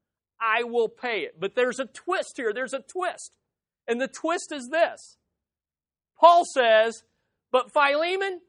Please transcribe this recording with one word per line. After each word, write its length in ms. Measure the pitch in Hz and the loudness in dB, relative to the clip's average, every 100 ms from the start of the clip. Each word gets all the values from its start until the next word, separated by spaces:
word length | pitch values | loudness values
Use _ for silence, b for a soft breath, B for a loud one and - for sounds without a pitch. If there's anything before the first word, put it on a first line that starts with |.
| _ _ _ - | _ _ _ -6
I 240 | 226 226 | 0 0
will 260 | 240 233 220 | 0 -2 -2
pay 360 | 226 247 214 139 | -4 -6 -6 -6
it." 140 | 160 | -8
But 160 | 196 247 | -6 -2
there's 240 | 247 233 | -2 -2
a 60 | 262 | -8
twist 520 | - - 370 277 - | -10 -6 -6 -6 -6
here. 160 | 233 | -6
There's 200 | 220 262 | -6 -6
a 60 | 269 | -8
twist. 520 | - 370 359 - - _ _ _ _ _ - | -10 -6 -6 -8 -16 _ _ _ _ _ -6
And 120 | 240 | -4
the 80 | 254 | -4
twist 440 | - 320 339 - | -6 -4 -4 -6
is 180 | 294 240 | -12 -4
this. 480 | 320 311 107 - _ _ _ _ _ _ _ _ _ _ - | 0 0 -2 -18 _ _ _ _ _ _ _ _ _ _ 6
Paul 260 | 330 349 339 | 8 8 4
says, 580 | 269 233 220 226 226 _ _ _ _ _ | 0 4 4 2 -4 _ _ _ _ _
"But 220 | 254 220 | -2 0
Philemon, 680 | 302 285 285 339 381 392 359 | 0 2 2 -2 -2 -4 -8